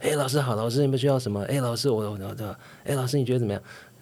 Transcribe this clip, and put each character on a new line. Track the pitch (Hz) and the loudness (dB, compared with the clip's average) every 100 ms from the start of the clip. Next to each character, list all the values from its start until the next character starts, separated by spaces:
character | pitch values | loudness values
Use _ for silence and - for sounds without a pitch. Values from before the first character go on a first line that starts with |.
：“哎， | 127 151 | 0 0
老 | 135 | 2
师 | 143 | 0
好， | 127 | 0
老 | 107 117 | 0 0
师 | 131 | 2
你 | 139 | 2
们 | 131 | 2
需 | 139 | 2
要 | 131 | 2
什 | 117 | 0
么？ | 101 | -2
哎， | 101 139 | -2 0
老 | 120 | 0
师 | 117 139 | 0 0
我， | 110 104 | 2 0
我， | |
我， | 101 98 107 104 98 - - | -6 -8 -8 -8 -10 -16 -12
哎， | - | -4
老 | 139 127 | -2 0
师 | 143 | 2
你 | |
觉 | 120 | 2
得 | 127 | 2
怎 | 110 | 0
么 | |
样？” | 101 - - - - | -2 -8 -20 -20 -20